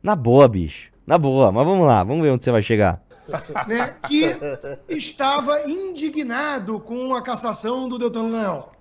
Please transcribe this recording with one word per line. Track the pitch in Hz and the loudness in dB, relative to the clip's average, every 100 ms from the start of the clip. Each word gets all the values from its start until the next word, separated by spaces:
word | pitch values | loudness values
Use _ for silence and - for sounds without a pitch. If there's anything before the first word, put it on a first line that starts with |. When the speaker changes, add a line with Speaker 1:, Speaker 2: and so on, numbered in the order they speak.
Speaker 1:
Na | 185 202 | 0 0
boa, | 120 131 139 | 4 8 8
bicho. | 98 80 - - _ - | 6 -4 -8 -20 _ 0
Na | 170 | 2
boa. | 139 131 117 | 4 4 4
Mas | 104 151 | 4 2
vamos | 190 156 | 4 4
lá, | 110 | 4
vamos | 92 156 | 2 0
ver | 151 | 2
onde | 127 | 2
você | - | 2
vai | 117 | 0
chegar. | 101 110 98 85 _ - - - - - 208 | 2 2 2 0 _ -20 -10 -10 -8 -8 -4
Speaker 2:
Né, | 233 247 - - | -4 -4 -6 -2
que | 294 320 - 147 131 - - - | 0 2 -2 -8 -10 -12 -14 -8
estava | 311 - - 269 285 262 294 294 | -8 -8 -4 0 0 0 -2 -2
indignado | 349 392 330 302 302 262 240 302 277 190 220 | -6 -6 -6 -6 -4 -4 -4 -4 -6 -6 -8
com | - 240 262 247 | -8 -8 -4 -4
a | |
cassação | 247 233 233 208 214 254 254 | -4 -6 -6 -6 -6 -6 -6
do | 247 | -4
Deltan | 240 233 226 | -4 -4 -4
Dallagnol. | 226 208 151 - _ | -4 -4 -6 -12 _